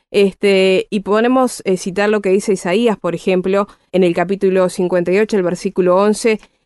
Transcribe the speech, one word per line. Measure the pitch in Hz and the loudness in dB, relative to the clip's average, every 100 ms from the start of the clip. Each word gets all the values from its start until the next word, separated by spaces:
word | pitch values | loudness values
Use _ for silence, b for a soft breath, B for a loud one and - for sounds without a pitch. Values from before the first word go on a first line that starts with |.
| b | b
Este, | 202 196 - 202 190 190 185 - | 0 0 0 2 4 4 2 0
y | 214 | -6
podemos, | 190 214 233 262 254 - | -2 0 2 2 0 -2
eh, | - 185 | -4 -4
citar | 196 180 208 | -4 -2 0
lo | 214 | 0
que | 196 | 0
dice | 196 214 | 0 0
Isaías, | 185 185 190 240 196 | -4 -2 0 0 -2
por | 175 | -4
ejemplo, | 170 - 185 185 196 202 b b | -4 -2 -2 0 -2 -2 b b
en | 185 | 0
el | 180 | 2
capítulo | 170 175 196 190 185 185 | 0 -2 0 0 2 0
cincuenta | - 180 180 175 | 0 -2 0 0
y | 190 | 0
ocho, | 214 214 | 0 0
el | |
versículo | 175 175 196 190 180 180 | -2 -4 -4 0 2 2
once, | 208 214 233 214 b b | 2 0 0 -2 b b